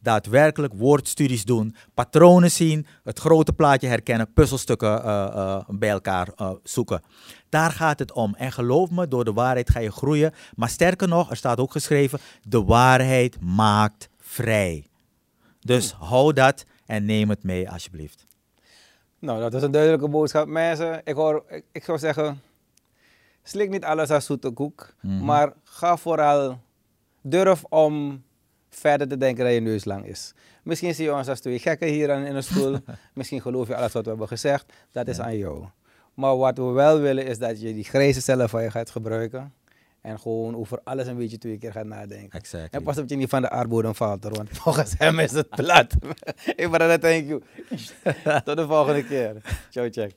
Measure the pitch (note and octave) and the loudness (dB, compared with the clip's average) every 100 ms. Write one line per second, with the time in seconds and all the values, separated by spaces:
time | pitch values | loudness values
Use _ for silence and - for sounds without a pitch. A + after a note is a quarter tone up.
0 | - A2 G#2 A#2+ D#3 D3+ C#3+ G2+ A#2+ D3 | 2 0 4 4 4 2 -6 0 2 4
1 | - - C#3+ B2 G2+ A#2+ A2 - - - | 2 -2 0 0 0 0 0 -6 -12 -6
2 | B2 D#3 F3 F3+ F3 - E3 D3+ D3 _ | 0 8 10 10 6 4 0 0 -6 _
3 | - A2 D#3 D#3+ D#3 - D3+ C3+ C3 A#2 | -12 -6 4 4 4 4 4 4 2 -2
4 | - A#2 A2 - C#3+ B2+ - A#2+ A2 G#2+ | 0 -2 0 4 2 2 -2 0 0 0
5 | A#2 G#2 G2 G#2 F#2+ G2 F#2 G2+ G#2+ G2 | 0 -2 -2 -4 -4 -4 -6 -4 0 0
6 | G2 F#2 F2+ - G2 F#2 - - A#2 F2+ | 0 -2 -2 -6 -8 -8 -8 -6 -4 -4
7 | _ _ - - _ D3+ E3 D3 D#3+ D3 | _ _ -20 -20 _ 0 0 0 -2 0
8 | C3+ - A2 G#2 B2+ - A#2+ C#3 F3+ F3 | -4 -2 -2 -2 -8 -4 0 2 2 -2
9 | F3 B2+ A2+ G#2+ B2+ B2+ A#2+ B2 A2 - | -2 -2 -2 0 0 0 0 0 0 -4
10 | C#3 D3+ D#3 - - - A#2 - F3 F#3 | -2 0 0 -2 -20 -6 -6 0 0 2
11 | F#3+ E3+ E3+ B2 C3 A#2 - D3+ - D3 | 0 0 0 -4 -2 -2 -2 -4 0 2
12 | C#3 C3+ - - - A#2 F#2+ A2+ B2+ C3 | 2 -2 -14 -20 -2 0 4 6 8 6
13 | C3 C3 B2 - F2 F#2 A2 G#2 G#2 _ | 4 2 2 -2 -2 2 4 4 2 _
14 | - _ - - A2+ A2 F#2+ D#2 C#2+ _ | -20 _ -18 -8 0 0 0 -4 -12 _
15 | _ _ _ _ _ _ - B2 G#2 - | _ _ _ _ _ _ 0 0 0 -8
16 | D#2+ B2 D3 C#3 C3 - - _ _ A2 | -2 2 4 6 4 2 -8 _ _ -4
17 | G2+ G#2+ G#2+ G2+ F#2+ F2+ F#2 F2 - F2 | 0 0 0 -2 -4 -4 -6 -10 -14 -14
18 | D2+ _ _ _ _ _ _ _ _ _ | -16 _ _ _ _ _ _ _ _ _
19 | _ _ D3+ A2+ A#2 B2 C#3+ C#3+ D#3 D#3+ | _ _ -6 -4 -2 -2 0 4 6 4
20 | D3 D3 D3+ D#3 D3+ D#3 E3 D#3+ E3 D#3+ | 2 0 2 0 -2 0 0 0 -4 -6
21 | D#3 D3 D#3 D3+ - D#3+ - - - D#3+ | -6 -2 0 0 -4 -18 -16 -18 -6 -4
22 | D#3 D3 D3+ C#3 _ _ _ _ _ _ | -2 -2 -2 -4 _ _ _ _ _ _
23 | _ _ _ _ - G3 G3+ G3 D#3 D#3 | _ _ _ _ -12 -4 -4 -2 -2 -2
24 | D3+ D3 - C#3 C3+ A#2+ C#3+ - - _ | 2 0 0 -6 -6 -6 -8 -8 -20 _
25 | G2 F#2+ C#3 D3 D3 - _ - E3+ E3+ | -6 -4 2 2 2 -2 _ -4 0 0
26 | - D#3+ D3 D3 C#3 B2+ _ _ _ _ | 0 2 4 4 2 -6 _ _ _ _
27 | _ _ C#3 E3+ F#3+ F3+ - D#3 D#3 D3+ | _ _ -2 2 4 2 2 4 4 2
28 | C#3+ C3+ _ _ _ _ _ - D3+ C#3+ | -4 -8 _ _ _ _ _ -4 0 2
29 | C#3+ C3+ C3 A#2+ B2 A#2+ A2+ A2 G2+ G2 | 0 0 0 0 2 2 0 -4 -4 -10
30 | G2+ G2 - _ _ _ - E3 F3 D3+ | -10 -16 -16 _ _ _ -8 -4 -4 -2
31 | D#3+ C#3+ B2+ C3 C3 B2 - D#3 E3 D3 | -2 -2 -4 -6 -6 -4 -4 -2 -2 0
32 | D3 C#3 C#3 C#3 C3 - C3+ C#3 C3+ A#2 | 0 -2 -4 -6 -4 -2 0 -2 -8 -20
33 | _ - B2+ C#3 B2+ B2+ A2+ A#2+ A#2+ A#2 | _ -12 -10 -8 -6 -4 -4 -4 -4 -4
34 | A2 A2 G#2+ A#2 D3 C#3 _ _ _ - | -6 -6 -8 -6 -2 -2 _ _ _ -10
35 | B2 A#2+ A#2 A2 F#2+ D2 F2+ _ _ _ | -8 -6 -6 -6 -6 -10 -14 _ _ _
36 | _ - C3+ C3 C3 B2+ B2+ B2+ D3 D#3 | _ -4 0 2 2 0 -2 4 6 6
37 | C#3+ C3+ C3 A2+ A#2+ A2 A2 A2 G#2 C3+ | 4 0 -4 -6 -6 -6 -8 -10 -2 2
38 | C#3 C3 B2+ C3 A#2 A2+ A2+ A2 A#2 - | 4 2 0 2 2 0 -4 -6 -8 -10
39 | A2 A2+ A2+ B2+ C#3 _ _ _ _ _ | -6 -6 -6 -10 -16 _ _ _ _ _
40 | A2 G#2+ - A2+ A2+ A#2 A2 B2 - C3 | -16 -12 -8 -6 -6 -8 -10 -12 -10 -8
41 | B2+ B2 A#2 A2 A#2 G#2+ A2+ G#2+ G#2+ G#2+ | -8 -8 -8 -10 -12 -12 -12 -12 -12 -14
42 | G#2 G#2 G#2 - - F2 D#2+ C#3+ D3 C#3 | -16 -18 -16 -18 -14 -14 -10 -10 -6 -6
43 | C3+ C#3 C3 C3+ B2 A#2+ A#2+ A2+ A2 A2 | -4 -4 -2 -2 -2 -4 -2 -2 -2 -2
44 | A2 G2+ G#2 G#2 G#2 - - C#3 D3+ - | -4 -4 -8 -10 -10 -6 -2 -2 -2 2
45 | D#3 D#3+ D#3 C#3+ D3 - E3+ E3+ B2+ B2 | 2 2 0 -2 -4 -4 4 6 6 0
46 | C3+ D3+ - - - - E3+ E3 E3 E3 | -4 -12 -12 -10 -8 -4 0 2 4 4
47 | E3 E3 C#3+ D3 - - - F#3 A2+ - | 4 0 0 -8 -10 -20 -14 -12 -14 -8
48 | - C#3+ - D3 C3+ D3 D#3 D#3 C#3+ D3 | -6 -4 0 -2 -2 -4 0 2 2 0
49 | A#2+ C3+ A2+ G#2+ - - - - A#2+ A2+ | -2 -4 -4 -6 -10 -10 -10 -6 -6 -4
50 | G#2 | -8